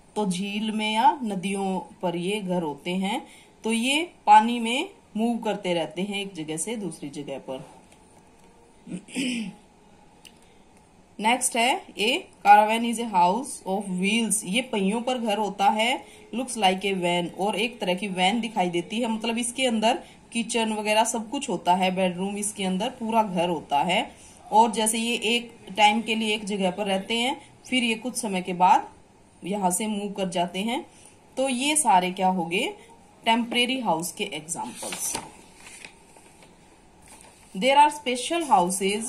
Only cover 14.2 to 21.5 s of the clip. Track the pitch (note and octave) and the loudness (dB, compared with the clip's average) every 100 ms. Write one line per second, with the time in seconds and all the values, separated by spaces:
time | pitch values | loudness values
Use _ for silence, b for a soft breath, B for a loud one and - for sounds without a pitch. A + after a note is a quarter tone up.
14.2 | A3 F3 - G#3+ B3 A3 F#3+ A3+ A#3+ B3+ | 0 -2 -2 -2 -2 0 0 0 -2 -2
15.2 | A3+ G3+ G#3 F#3+ G3 A3 A3+ D4+ B B | 0 0 -2 0 2 4 2 0 B B
16.2 | - A3 C4 A3+ G3 F#3+ G3 F#3+ F3 F3 | -10 -8 -6 0 2 2 0 -2 0 0
17.2 | F3 - G3 F#3+ A#3 A#3 G3+ F#3 G#3 F#3 | -2 -2 -2 0 -4 -4 -4 -2 -2 0
18.2 | F#3 A#3 A3+ A3 F3+ E3+ E3+ G#3 A#3+ A3 | 2 2 -2 -2 0 0 -2 -4 -2 -2
19.2 | A#3 A3+ A#3+ - C4 A3 G#3+ E4 B B | -2 -2 -4 -2 0 2 2 0 B B
20.2 | - A#3 A3+ A#3+ A3 G#3+ G#3+ G#3+ A3+ A#3 | -8 -6 -2 -2 -2 -2 0 2 2 -2
21.2 | A3 C#4 C#4 | -4 -6 -4